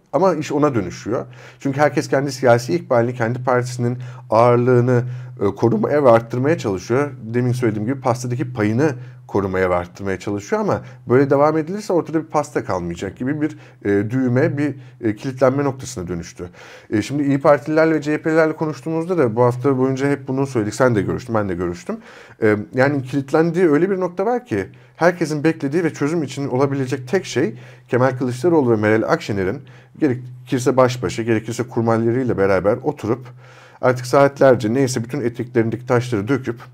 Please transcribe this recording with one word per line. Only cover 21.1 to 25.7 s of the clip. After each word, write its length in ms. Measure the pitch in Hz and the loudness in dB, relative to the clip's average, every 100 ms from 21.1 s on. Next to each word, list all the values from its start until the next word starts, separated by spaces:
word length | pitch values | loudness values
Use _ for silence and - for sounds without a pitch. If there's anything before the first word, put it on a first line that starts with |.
| 87 - 110 | -4 -2 -2
ben 140 | 101 | -2
de 40 | |
görüştüm. 440 | 87 87 87 - 220 - - - - | -2 -4 -6 -8 -10 -12 -20 -20 -2
E, 140 | 110 104 - 127 | 2 2 0 0
yani 280 | 139 143 | 2 0
kilitlendiği 640 | 127 143 135 156 170 165 175 | -2 -6 0 2 2 2 2
öyle 200 | 147 190 | 4 2
bir 100 | 190 | -2
nokta 260 | 180 180 208 | -4 -4 -2
var 200 | 247 - | -4 -4
ki 200 | 101 95 - - - | -4 -4 -12 -20 0
herkesin 480 | 170 180 151 151 | 0 2 -2 0
beklediği 400 | 160 160 143 | 0 0 -2